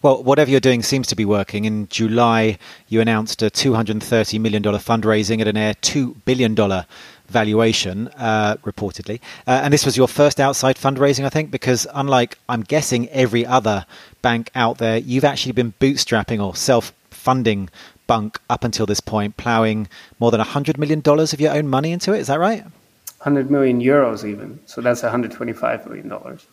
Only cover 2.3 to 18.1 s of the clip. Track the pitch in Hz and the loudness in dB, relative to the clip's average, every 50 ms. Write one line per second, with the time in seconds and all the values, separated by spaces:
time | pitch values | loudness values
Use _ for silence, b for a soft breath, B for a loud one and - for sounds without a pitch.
2.3 | 113 113 110 110 104 - B B B B B B 107 110 110 113 113 110 110 107 | 4 2 2 0 0 -2 B B B B B B 0 2 2 2 2 0 -2 -4
3.3 | - - 113 107 - - - 139 120 113 113 107 110 107 - - 123 117 107 - | -4 -2 -2 -2 -2 0 0 2 2 2 0 -2 -4 -6 -2 0 0 0 2 0
4.3 | - 110 110 110 104 107 104 107 101 104 - - 117 113 104 110 110 107 107 95 | -2 -2 -2 0 0 0 0 0 -2 -2 -2 -2 -2 0 2 2 2 2 2 0
5.3 | 113 110 113 107 104 107 107 107 104 _ - - - 147 135 123 - - _ - | 0 0 0 0 0 0 -2 -2 -4 _ -4 -2 -2 0 -2 -2 -4 -6 _ -2
6.3 | 131 127 127 113 110 104 107 98 98 95 90 B B B B B B B B _ | 0 2 2 0 2 2 2 2 0 -2 -4 B B B B B B B B _
7.3 | - 113 110 107 107 110 113 113 110 - - 98 90 101 113 127 - - 123 113 | 0 0 0 2 2 2 2 2 2 0 -2 -4 -6 -6 -8 -10 -10 -6 -4 -2
8.3 | 110 107 107 104 107 - _ 110 98 - 107 98 90 - 95 - 104 120 B B | 0 0 0 0 -2 -4 _ -12 -8 -6 -8 -8 -8 -10 -12 -12 -12 -12 B B
9.3 | B B B - 127 135 139 143 143 147 - 139 117 120 131 120 - - 147 147 | B B B 0 0 2 4 4 4 4 4 2 4 4 2 2 4 4 4 4
10.3 | 135 - 139 135 135 - - 131 131 - - 139 139 127 139 143 143 123 139 135 | 4 2 0 0 0 0 0 0 0 2 0 -2 0 2 2 2 2 2 -2 -2
11.3 | - 156 156 - 135 127 - 127 127 113 - - - 143 139 139 139 127 120 117 | -2 -2 -4 -4 -6 -4 0 0 0 0 0 -6 -6 -6 -2 2 2 2 2 0
12.3 | - _ _ - 123 117 110 - 143 156 147 - 127 120 120 117 - 135 131 117 | -4 _ _ -6 -6 -6 -4 0 0 0 0 0 -2 -2 -2 -2 0 0 0 2
13.3 | 104 120 117 120 120 131 104 110 104 98 92 B B B B B B B - 117 | 2 0 0 2 0 2 2 2 -2 -2 -6 B B B B B B B -2 0
14.3 | 117 117 117 - _ 131 120 117 117 - 117 113 110 117 117 131 123 135 135 143 | 0 0 -4 -6 _ -2 0 0 0 -2 -2 -2 -2 -2 -2 -2 -2 2 2 2
15.3 | 139 131 - 127 117 120 123 117 101 _ 135 135 143 135 - - 120 110 101 - | 0 0 -6 -4 -2 -2 -2 -2 -2 _ 0 0 2 0 -2 -2 0 -2 0 -2
16.3 | 117 107 104 95 87 - - - 131 117 107 - - _ _ _ - - - - | -4 -4 -4 -4 -6 -6 0 2 2 2 2 -2 -14 _ _ _ -20 -6 -2 0
17.3 | 131 131 123 113 107 101 98 92 B B B B B B _ - | 0 2 2 0 0 -2 -4 -8 B B B B B B _ 0